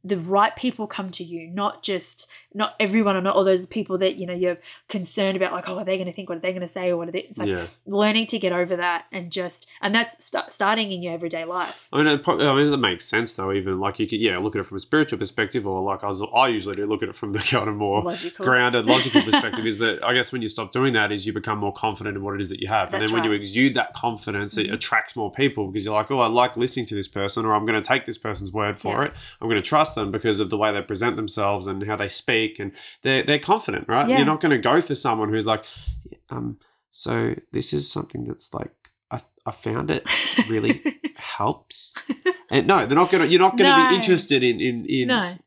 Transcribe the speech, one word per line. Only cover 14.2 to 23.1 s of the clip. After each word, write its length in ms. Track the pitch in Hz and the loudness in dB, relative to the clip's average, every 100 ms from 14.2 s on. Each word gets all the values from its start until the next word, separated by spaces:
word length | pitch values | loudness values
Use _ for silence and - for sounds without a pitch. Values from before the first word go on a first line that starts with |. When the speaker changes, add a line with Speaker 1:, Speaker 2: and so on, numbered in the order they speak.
Speaker 2:
yeah, 160 | 110 90 | 0 2
look 180 | 104 | -2
at 60 | 104 | -2
it 40 | |
from 120 | 95 95 | -4 -8
a 40 | |
spiritual 380 | - 156 151 98 | 0 2 2 -2
perspective, 480 | 98 - 87 123 101 | -4 -2 -2 -2 -2
or, 140 | 92 | -2
like, 240 | 98 95 | -2 -2
I 40 | 101 | -4
was, 120 | 95 104 | -4 0
I 140 | 117 131 | 2 4
usually 280 | 110 95 98 | 2 -4 -4
do 80 | |
look 180 | 104 107 | -2 -2
at 60 | 104 | -4
it 60 | |
from 180 | - 107 | -6 -6
the 60 | 101 | -2
<laughs> 120 | - | 0
kind 120 | 127 101 | 0 0
of 80 | |
more 280 | 104 104 101 | -2 0 0
Speaker 1:
Logical. 420 | - - 170 - | 0 -6 -8 -4
Speaker 2:
grounded, 400 | 127 127 123 120 | 2 4 4 2
logical 380 | 113 127 123 - | 4 4 6 2
Speaker 1:
<laughs> 80 | 110 | 4
Speaker 2:
perspective, 360 | 180 110 113 110 | 2 2 -2 -4
is 120 | 104 | 0
that 260 | 113 95 | -2 0
I 80 | 117 | 0
guess 180 | 127 120 | 2 0
when 120 | 127 | -4
you 60 | 110 | -4
stop 220 | - 107 | -4 -4
doing 220 | 127 135 | 0 2
that 200 | 113 104 | 2 2
is 140 | 104 101 | 0 -4
you 60 | |
become 260 | 107 113 107 | -4 -4 -2
more 140 | 101 | -2
confident 420 | - 110 98 104 101 | -2 -4 -4 -6 -6
in 40 | |
what 120 | 98 | -6
it 80 | 98 | -6
is 80 | 95 | -6
that 100 | - | -6
you 80 | 98 | 0
have. 240 | 110 92 | 0 0
And 80 | 101 | 0
Speaker 1:
That's 100 | 110 | 0